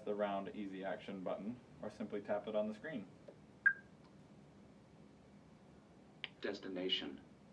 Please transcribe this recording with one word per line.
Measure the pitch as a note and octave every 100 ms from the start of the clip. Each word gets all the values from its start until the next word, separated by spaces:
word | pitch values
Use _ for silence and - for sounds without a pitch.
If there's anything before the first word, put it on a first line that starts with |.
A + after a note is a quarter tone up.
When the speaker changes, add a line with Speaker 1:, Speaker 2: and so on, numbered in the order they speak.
Speaker 1:
the | -
round | G#2 G#2 G2 G2 G#2+
Easy | G2 F#2+
Action | F#2+ F#2 - G2
button | F#2 - G2 B2 - -
or | G#2+ -
simply | G#2+ G#2
tap | - G#2 -
it | G#2+
on | G#2+
the |
screen. | G#2+ D#3 D#3 F#2+ - - - - - - - - - - - - - - - - - - - - - - - - - - - - - - - - -
Speaker 2:
Destination, | A2 G2+ F#2+ F2+ F#2 - D2 C#2 - - -